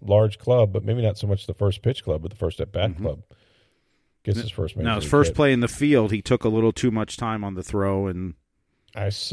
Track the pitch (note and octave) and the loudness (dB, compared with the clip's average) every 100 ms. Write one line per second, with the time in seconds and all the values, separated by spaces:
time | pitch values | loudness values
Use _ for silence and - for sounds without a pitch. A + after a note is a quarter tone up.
0 | G2+ G#2 A2 - - B2 G#2+ G2 G#2 A#2+ | 2 4 4 0 2 4 4 0 -2 0
1 | A2 F#2+ G2+ G2 - - G2+ F#2+ A#2+ C3+ | 0 -2 -2 -2 -4 -2 -2 0 -2 -2
2 | - D2+ E2 - E2+ - - - F#2 E2+ | -4 -4 -4 -6 -6 -4 -6 -2 -2 -2
3 | G#2+ D2+ - - _ _ _ _ _ _ | -6 -6 -14 -20 _ _ _ _ _ _
4 | _ _ - G#2 A2 - D#2+ - A#2 G#2+ | _ _ -4 -4 -4 -6 -6 -2 -2 -2
5 | - D3 D#3+ D#3 C#3+ B2+ A#2+ - D3 C#3 | 2 4 4 4 4 4 0 0 2 4
6 | G#2+ G#2+ - A#2+ A#2 A2 A2+ - B2+ A2 | 4 -2 0 0 2 2 2 2 -2 -2
7 | G#2+ - A#2 A2 G2+ F#2 - G#2 G2 G2 | -6 -6 -6 -6 -6 -8 -6 -2 0 0
8 | G2 F2+ F#2 - _ _ _ _ _ - | -2 -4 -8 -10 _ _ _ _ _ -6
9 | G2 - - | -6 -6 -6